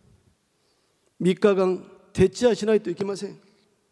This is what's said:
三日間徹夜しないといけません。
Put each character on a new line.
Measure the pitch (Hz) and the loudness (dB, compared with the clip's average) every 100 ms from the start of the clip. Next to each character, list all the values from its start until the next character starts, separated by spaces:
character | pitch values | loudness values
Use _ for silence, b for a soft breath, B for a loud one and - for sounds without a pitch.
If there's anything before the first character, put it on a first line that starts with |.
| _ _ _ _ _ _ _ _ _ _ _ - | _ _ _ _ _ _ _ _ _ _ _ -4
三 | 175 180 | -2 2
日 | 208 | 2
間 | 190 185 185 - - _ | 2 0 -4 -10 -20 _
徹 | - 185 - 240 | 0 0 2 0
夜 | |
し | 208 | 0
な | 208 | 0
い | 214 | 0
と | 208 | -2
い | |
け | 170 | -6
ま | 196 | -8
せ | 196 196 | -8 -12
ん。 | - _ _ _ _ _ | -16 _ _ _ _ _